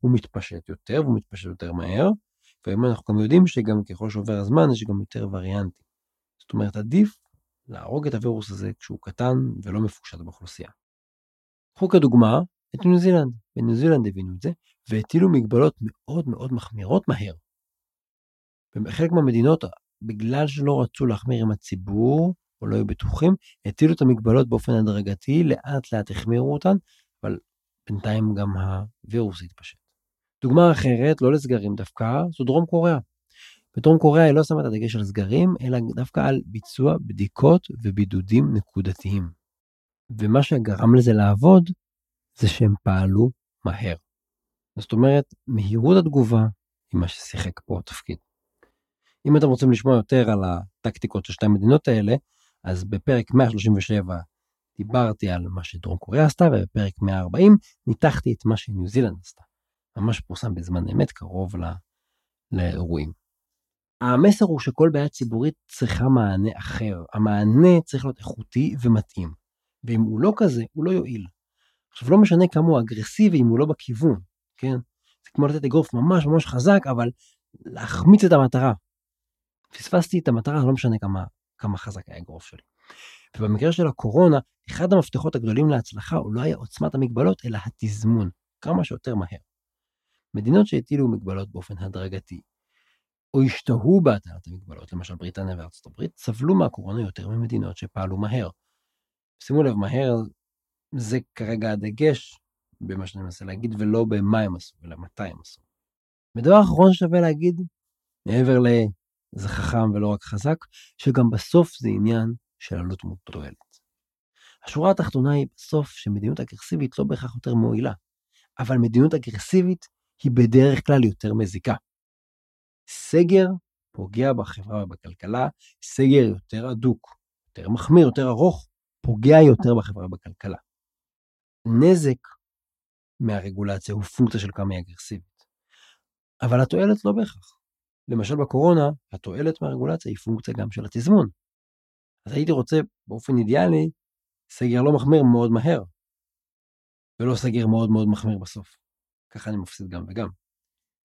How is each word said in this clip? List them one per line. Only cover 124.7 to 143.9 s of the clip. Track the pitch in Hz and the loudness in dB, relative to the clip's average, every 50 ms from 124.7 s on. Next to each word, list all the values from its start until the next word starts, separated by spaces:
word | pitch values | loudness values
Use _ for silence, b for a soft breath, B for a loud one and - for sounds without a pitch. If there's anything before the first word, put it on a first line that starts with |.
| 107 107 101 | -10 -8 -8
ובכלכלה, | 90 85 - _ 85 90 - - 92 110 123 131 143 - b b b b b - | -10 -12 -18 _ -20 -20 -16 -12 -8 -6 -4 -4 -6 -6 b b b b b -20
סגר | - - - 135 135 135 139 123 110 | -12 -4 0 2 4 6 6 4 4
יותר | 101 95 - _ - 110 117 127 | 0 -4 -10 _ -12 -10 -10 -10
הדוק, | 127 113 117 127 117 - _ _ _ _ _ _ _ _ _ _ | -8 -4 -2 -2 -2 -2 _ _ _ _ _ _ _ _ _ _
יותר | _ - 87 90 | _ -14 -8 -6
מחמיר, | 113 120 - - 151 175 165 | -6 -6 0 6 6 8 8
יותר | 131 120 - 135 127 | 6 4 0 -2 -2
ארוך, | 120 113 139 143 - - - _ _ _ _ _ _ _ | 0 2 2 2 2 0 -6 _ _ _ _ _ _ _
פוגע | - 123 117 107 110 135 151 160 160 147 | -6 -4 -4 2 6 8 10 10 10 10
יותר | 123 107 - 127 120 113 | 8 6 4 2 2 0
בחברה | 104 95 95 101 90 | 0 -4 -10 -12 -12
ובכלכלה. | 92 90 85 - 90 87 - - 101 92 - _ _ _ _ _ _ _ _ _ _ _ _ _ _ _ _ _ _ _ _ _ 117 113 117 | -12 -12 -14 -16 -20 -20 -14 -12 -12 -12 -12 _ _ _ _ _ _ _ _ _ _ _ _ _ _ _ _ _ _ _ _ _ 0 2 4
נזק | 135 170 185 175 151 139 127 127 _ - - _ _ _ _ _ _ _ _ _ _ _ _ _ _ _ _ _ | 6 6 4 4 2 -2 -4 -4 _ -16 -20 _ _ _ _ _ _ _ _ _ _ _ _ _ _ _ _ _
מהרגולציה | - 113 104 98 92 101 95 98 98 101 98 98 - - 104 | -6 -6 -6 -6 -8 -10 -10 -8 -8 -6 -8 -8 -8 -8 -8
הוא | 104 101 | -8 -8
פונקציה | - - - 127 117 - 110 | -10 -2 0 0 0 0 -4
של | 101 98 - | -8 -8 -10
כמה | - 101 98 95 | -8 -8 -6 -6
היא | 90 87 | -8 -10
אגרסיבית. | 90 87 - - - 110 98 85 _ _ _ _ _ _ _ _ b b b b b b b b _ _ _ _ _ _ _ - | -14 -18 -20 -16 -16 -16 -16 -16 _ _ _ _ _ _ _ _ b b b b b b b b _ _ _ _ _ _ _ -2
אבל | 120 120 123 131 | 0 2 2 2
התועלת | - - 165 190 202 214 208 - | 2 0 0 2 2 0 0 0
לא | 202 208 | -2 -2
בהכרח. | 220 220 202 - - - _ _ _ _ _ _ _ _ _ _ _ _ - | -2 -4 -6 -8 -16 -20 _ _ _ _ _ _ _ _ _ _ _ _ -8
למשל | 123 117 110 98 143 | -6 -6 -4 -4 -4
בקורונה, | 147 139 - - 131 147 175 175 165 147 143 151 139 _ _ - | -4 -4 -2 -2 2 4 4 4 4 2 0 -2 -6 _ _ -18
התועלת | 98 - 110 90 117 147 160 160 - 160 | -16 -14 -12 -10 -6 -6 -6 -6 -6 -8
מהרגולציה | 143 135 127 123 143 160 165 - - | -8 -6 -6 -6 -6 -6 -6 -8 -10
היא | 110 101 | -12 -10
פונקציה | - 113 113 110 - - 117 | -8 -8 -8 -8 -8 -10 -10
גם | 117 104 107 | -8 -8 -8
של | 104 - 110 | -10 -12 -12
התזמון. | 104 - 117 120 151 208 208 143 101 - _ _ _ _ _ _ _ _ _ _ _ _ _ _ _ _ _ _ | -10 -8 -4 0 2 4 4 4 0 -4 _ _ _ _ _ _ _ _ _ _ _ _ _ _ _ _ _ _
אז | - 139 | -8 -6
הייתי | 143 151 160 160 | -4 0 0 0
רוצה, | 131 123 - - 156 151 - _ _ _ | 0 0 0 0 -2 -2 -2 _ _ _
באופן | - 98 113 - - 135 123 | -16 -14 -12 -6 -2 0 0
אידיאלי, | 117 104 123 147 175 180 165 156 156 160 | 2 2 2 2 2 2 2 0 0 -2